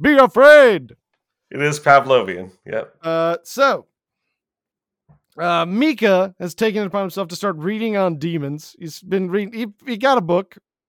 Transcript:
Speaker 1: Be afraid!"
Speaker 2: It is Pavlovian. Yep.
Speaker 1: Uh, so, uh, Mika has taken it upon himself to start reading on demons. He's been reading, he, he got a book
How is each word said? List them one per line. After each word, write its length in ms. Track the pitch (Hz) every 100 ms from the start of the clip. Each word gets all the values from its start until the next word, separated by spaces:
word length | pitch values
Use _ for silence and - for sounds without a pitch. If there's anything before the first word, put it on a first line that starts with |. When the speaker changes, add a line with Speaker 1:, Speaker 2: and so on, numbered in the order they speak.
Speaker 1:
Be 160 | 214 277
afraid!" 800 | 254 214 285 302 254 180 123 _ _ _ _ _ _
Speaker 2:
It 100 | 135
is 180 | 147 147
Pavlovian. 720 | 151 139 127 127 95 90 92 _ -
Yep. 300 | 110 - _
Speaker 1:
Uh, 340 | 165 165 165 170
so, 420 | - 233 277 180 - _ _ _ _ _ _ _ _ _ _ _ _ _ _ -
uh, 280 | 175 170 170
Mika 720 | 202 311 233 214 185 190 -
has 140 | 175 -
taken 280 | 220 208
it 40 | 202
upon 140 | 202
himself 260 | 196 196 175
to 60 | 175
start 220 | 208 160
reading 380 | 160 214 226 202
on 200 | 190 156
demons. 580 | 165 165 139 151 - -
He's 220 | 170 -
been 280 | 185 190 185
reading, 240 | 196 202
he, 380 | 226 233 - -
he 60 | 226
got 200 | 262 254
a 40 |
book 360 | 170 175 190 - _ _